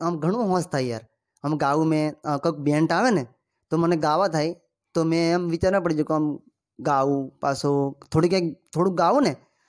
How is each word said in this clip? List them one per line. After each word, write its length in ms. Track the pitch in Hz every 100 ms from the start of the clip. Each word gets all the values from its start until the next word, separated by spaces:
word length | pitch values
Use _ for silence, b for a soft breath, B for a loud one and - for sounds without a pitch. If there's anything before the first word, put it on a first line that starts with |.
આમ 200 | 170 165
ઘણું 280 | 160 226 208
હોશ 200 | 185 -
થાય 140 | 139
યાર. 240 | 127 113 113 _ _ _
આમ 120 | - 151
ગાવું 320 | 139 147 160
મેં, 260 | 156 151 147
અ, 120 | 151 143
કંઈક 180 | 170
બેન્ડ 380 | 147 143 147 160
આવે 180 | 170 254
ને 160 | 185 120 _ _ _ _
તો 60 | 160
મને 200 | 170 170
ગાવા 320 | 151 160 196
થાય, 260 | 156 156 - _ _ _
તો 100 | 170
મેં 300 | 160 165 165
એમ 140 | 180 175
વિચાર 240 | 165 190
ના 80 | 196
પડી 140 | 170
જાય 100 | 156
કે 100 | 151
આમ 240 | 156 151 139 - _ _ -
ગાવું 580 | 139 139 139 139 135 -
પાછો 600 | 139 135 143 143 139 - -
થોડી 160 | 160 170
ક્યાંક 280 | 190 170 - _
થોડુંક 240 | 156 190 175
ગાવું 240 | 170 254
ને 140 | 233 123 _ _